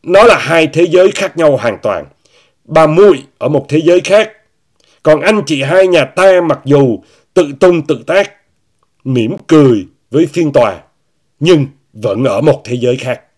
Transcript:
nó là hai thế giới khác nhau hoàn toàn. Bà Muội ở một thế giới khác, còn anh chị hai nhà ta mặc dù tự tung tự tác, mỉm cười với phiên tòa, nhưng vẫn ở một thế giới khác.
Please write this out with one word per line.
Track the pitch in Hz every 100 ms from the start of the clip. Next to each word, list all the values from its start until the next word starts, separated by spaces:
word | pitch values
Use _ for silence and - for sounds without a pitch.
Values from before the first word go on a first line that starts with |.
nó | 160 185
là | 226 165
hai | 123 165 156
thế | 156
giới | 175 175 185
khác | - 190 160
nhau | 156 135
hoàn | 113 95
toàn. | - 90 71 _ _ _ _ _ _
Bà | 160 156
Muội | 160 202 143 - _
ở | 127
một | 147 -
thế | 147 160
giới | 180
khác, | - 202 214 - _ _ _ _ _ _
còn | - 151
anh | 165 214 143
chị | 147
hai | 135 277 190
nhà | 170 139
ta | - 190 180
mặc | 170 139 135
dù | 143 135 104 _ _ _
tự | - 151 139
tung | 185 175 147
tự | 147 -
tác, | 180 196 _ _ _ _ _ _ _
mỉm | 131 127 113 - -
cười | 160 139 113 90 _ _
với | 135 165
phiên | 175 156
tòa, | 135 117 87 _ _ _ _ _ _
nhưng | 156 165 135 _ _
vẫn | 107 107 101
ở | 131 101
một | 156 139 -
thế | 123
giới | 123 127
khác. | 123 120 _